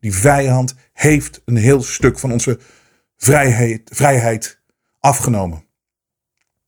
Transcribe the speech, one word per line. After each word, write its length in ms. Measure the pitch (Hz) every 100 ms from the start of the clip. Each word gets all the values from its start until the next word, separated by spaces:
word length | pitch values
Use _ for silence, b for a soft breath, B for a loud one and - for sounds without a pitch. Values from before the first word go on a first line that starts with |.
Die 140 | 110
vijand 600 | 98 120 143 135 127 127 - b
heeft 500 | - 147 151 - -
een 120 | - 120
heel 260 | 110 139
stuk 360 | 117 - 127 117
van 140 | 131
onze 260 | 120 - 120 b b b b b _
vrijheid, 720 | 127 147 135 117 120 113 _
vrijheid 680 | - 143 135 117 113 - _ _ _ _ _
afgenomen. 640 | 135 135 - 110 92 80 _ _ _ _ _ _ _ _ _ _